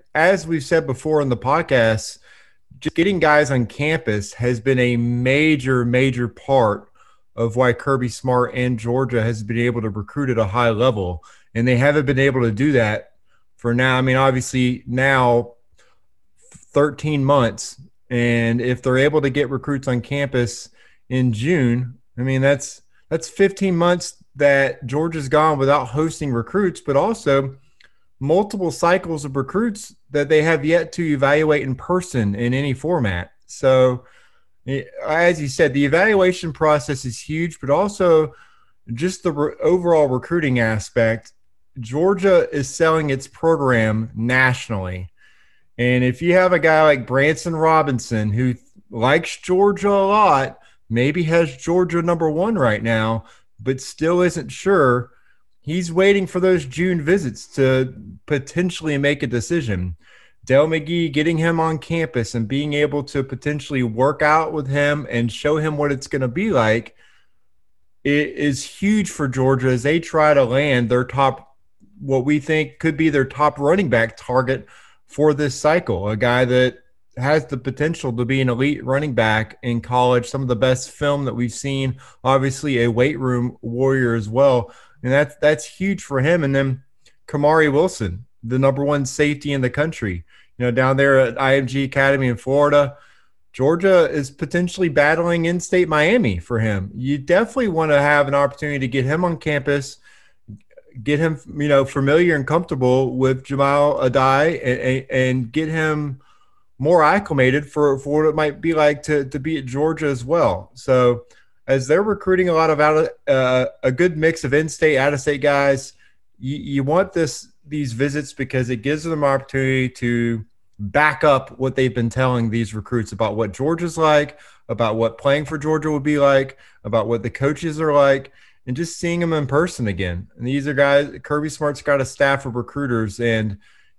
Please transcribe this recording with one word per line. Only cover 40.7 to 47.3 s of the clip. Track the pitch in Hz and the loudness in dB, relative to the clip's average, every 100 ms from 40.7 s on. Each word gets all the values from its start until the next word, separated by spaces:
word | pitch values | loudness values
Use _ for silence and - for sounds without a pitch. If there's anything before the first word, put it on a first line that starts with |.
| 110 - - 113 113 - _ _ _ _ - | -2 -4 0 0 0 -8 _ _ _ _ -16
Georgia | 110 139 180 196 196 180 - | -8 -2 0 2 4 4 2
is | 151 135 | -2 -4
selling | - 160 160 151 | 0 2 2 0
its | 135 135 | -4 -6
program | - 165 160 135 120 110 110 113 | -4 0 2 2 2 2 0 -4
nationally. | - 117 127 131 123 - 104 92 90 90 _ _ _ _ _ _ - | -4 0 2 2 0 -4 -6 -6 -8 -12 _ _ _ _ _ _ -2
And | 123 123 | 2 2
if | 127 127 | 2 0
you | 170 | 2
have | 180 185 | 4 4
a | 175 | 4
guy | 160 156 | 4 4
like | 156 143 113 | 4 4 0
Branson | 131 143 | 0 2